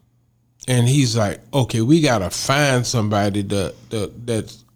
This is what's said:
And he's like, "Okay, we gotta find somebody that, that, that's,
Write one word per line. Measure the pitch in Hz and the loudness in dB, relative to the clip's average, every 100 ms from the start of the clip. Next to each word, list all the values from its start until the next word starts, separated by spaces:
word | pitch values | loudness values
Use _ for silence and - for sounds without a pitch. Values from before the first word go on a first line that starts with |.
| _ _ _ _ _ - - | _ _ _ _ _ -12 -2
And | 127 120 | 2 2
he's | 147 123 113 | 2 2 0
like, | 101 78 - | -2 -4 -4
"Okay, | 143 120 117 | -2 0 0
we | 113 165 | 4 4
gotta | 147 113 90 | 4 0 -2
find | - - 139 147 127 113 | -4 -2 2 2 2 0
somebody | 120 107 104 104 101 | -2 0 0 0 -2
that, | 98 101 87 - - | -2 -2 -4 -8 -10
that, | 110 95 - 117 | -8 -8 -8 -6
that's, | 110 101 - _ | -6 -6 -14 _